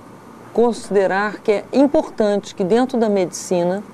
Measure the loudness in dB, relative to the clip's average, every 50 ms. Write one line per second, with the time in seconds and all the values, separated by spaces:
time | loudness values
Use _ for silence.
0 | -20 -20 -20 -20 -20 -20 -20 -20 -20 -6 0 0 2 2 0 -2 -6 -2 0 0
1 | 2 2 0 -2 -2 -4 -6 -4 -2 0 0 0 -2 -2 2 2 4 4 4 0
2 | 0 -2 -2 -2 0 0 0 -2 -4 -6 -6 -6 -2 0 2 2 2 0 0 0
3 | 0 0 2 0 0 -2 -4 -10 -6 -4 -2 0 0 0 -2 -4 -6 -12